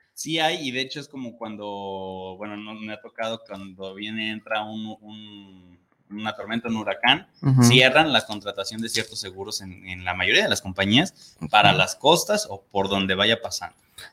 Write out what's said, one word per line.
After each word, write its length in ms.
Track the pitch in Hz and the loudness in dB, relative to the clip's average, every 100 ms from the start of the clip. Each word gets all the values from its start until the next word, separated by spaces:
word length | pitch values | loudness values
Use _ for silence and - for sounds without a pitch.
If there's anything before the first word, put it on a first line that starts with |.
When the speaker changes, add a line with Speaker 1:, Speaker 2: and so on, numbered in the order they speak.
| _ | _
Speaker 1:
Sí 260 | - - 160 | -14 -6 0
hay, 280 | 156 180 139 | 0 0 -4
y 20 | |
de 80 | 123 | -4
hecho 200 | 131 147 | -6 -8
es 80 | 139 | -12
como 280 | 139 123 - | -12 -12 -12
cuando, 960 | 113 104 104 101 98 95 95 95 92 92 | -12 -10 -8 -8 -8 -8 -8 -10 -12 -12
bueno, 180 | 104 104 | -12 -12
no, 180 | 107 107 | -12 -14
me 180 | 107 | -12
ha 80 | 107 | -14
tocado 400 | 113 - 113 113 - | -16 -8 -6 -6 -10
cuando 480 | 98 98 92 95 | -14 -14 -14 -14
viene, 380 | 98 107 110 110 | -10 -10 -6 -6
entra 320 | 107 - 110 | -6 -4 -4
un, 320 | 107 110 110 107 | -4 -8 -10 -12
un, 760 | 107 107 104 101 98 92 90 90 _ _ _ | -18 -20 -18 -20 -20 -20 -20 -20 _ _ _
una 240 | 104 110 | -8 -6
tormenta, 360 | 107 101 117 117 | -6 -4 -4 -2
un 80 | 113 | -2
huracán, 500 | 101 95 120 147 - _ | -2 0 2 0 -2 _
Speaker 2:
Ujú. 220 | 143 131 | 4 8
Speaker 1:
cierran 500 | 120 123 131 151 113 | 8 10 8 6 4
la 120 | 117 - | 2 0
contratación 560 | 104 101 98 98 110 | -6 -6 -6 -6 -6
de 60 | 113 | -4
ciertos 320 | 113 107 110 | -4 -4 -8
seguros 400 | 101 92 98 104 | -12 -12 -10 -10
en, 240 | 98 92 95 | -10 -16 -12
en 180 | 90 92 | -8 -6
la 80 | |
mayoría 300 | 92 92 139 | -2 2 4
de 60 | 208 | 4
las 120 | 107 | 0
compañías 760 | 95 92 98 117 190 - - _ | -4 -2 4 4 4 -4 -20 _
Speaker 2:
Ujú. 120 | 82 | 0
Speaker 1:
para 240 | 107 104 | 4 6
las 220 | 95 92 - | 4 2 2
costas 500 | 135 170 175 208 - | 4 4 4 -2 -2
o 140 | 98 | -12
por 240 | _ 98 95 | _ -4 0
donde 240 | 98 95 | 0 0
vaya 280 | 92 104 113 | 2 2 2
pasando. 340 | 95 - 87 - _ - - | -2 -8 -10 -16 _ -20 -14